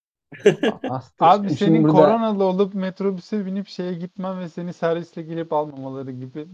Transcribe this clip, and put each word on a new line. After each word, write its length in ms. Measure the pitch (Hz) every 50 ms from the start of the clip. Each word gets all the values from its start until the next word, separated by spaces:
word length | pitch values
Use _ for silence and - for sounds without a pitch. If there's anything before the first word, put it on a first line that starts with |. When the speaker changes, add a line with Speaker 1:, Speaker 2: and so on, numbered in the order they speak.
| _ _ _ _ _ _
Speaker 1:
<laughs> 360 | - - - 202 - - - -
Speaker 2:
A-, 120 | - - -
astır. 300 | 254 131 127 - - _ -
Speaker 3:
Abi 280 | 165 165 190 208 202 196 147
Speaker 2:
Şimdi 20 | -
Speaker 3:
senin 260 | 202 165 160 160 151
Speaker 2:
burada 20 |
Speaker 3:
koronalı 580 | 151 156 - 151 - 220 233 226 220 208 196 196
olup 300 | 185 185 185 202 190 202
metrobüse 720 | 190 185 185 180 - 190 196 190 175 - - 214 214 190
binip 220 | 185 190 202 190 -
şeye 260 | - - 180 180 185
gitmen 460 | 165 175 180 _ - 185 190 190 185
ve 80 | 185 165
seni 240 | - 175 175 175
servisle 500 | 165 - 170 165 165 170 170 - - 170
gelip 300 | 160 156 165 165 165 165
almamaları 580 | 160 151 151 151 139 135 135 135 131 135 135 135
gibi 360 | 127 127 131 131 131 151 151 180